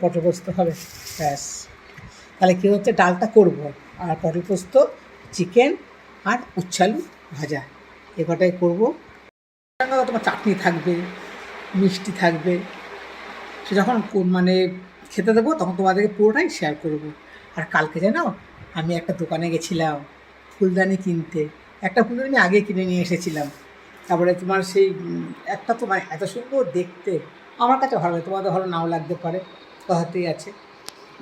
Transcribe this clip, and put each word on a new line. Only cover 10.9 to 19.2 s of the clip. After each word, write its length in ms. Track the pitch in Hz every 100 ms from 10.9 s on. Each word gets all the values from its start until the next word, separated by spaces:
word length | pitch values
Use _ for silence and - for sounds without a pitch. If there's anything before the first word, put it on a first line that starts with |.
| 170 180 - - - - - - 190
মিষ্টি 360 | 196 - - -
থাকবে, 380 | 175 160 175 180 - - - - - - - - - - -
সে 60 | 202
যখন 260 | 196 240 -
কো-, 100 | 202
মানে 440 | 180 185 180 185 180 - - - -
খেতে 220 | - 196
দেবো 200 | 220 240
তখন 200 | 302 180 180
তোমাদেরকে 360 | 190 185 214 208
পুরোটাই 320 | 214 269 359
শেয়ার 260 | - 156 147
করবো। 360 | 160 151 151 147 - - - -
আর 100 | 160
কালকে 280 | 160 156 170
জানো, 340 | 196 311 285 - - - -
আমি 220 | 170 160 165
একটা 180 | 165
দোকানে 360 | 180